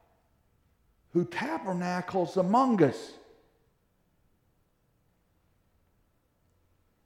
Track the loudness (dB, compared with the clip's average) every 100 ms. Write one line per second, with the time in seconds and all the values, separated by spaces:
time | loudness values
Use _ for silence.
0 | _ _ _ _ _ _ _ _ _ _
1 | _ -2 -2 -4 -6 -6 -6 -4 -4 -4
2 | -4 -4 -2 0 2 4 4 4 4 2
3 | -10 -18 -20 -20 _ _ _ _ _ _
4 | _ _ _ _ _ _ _ _ _ _
5 | _ _ _ _ _ _ _ _ _ _
6 | _ _ _ _ _ _ _ _ _ _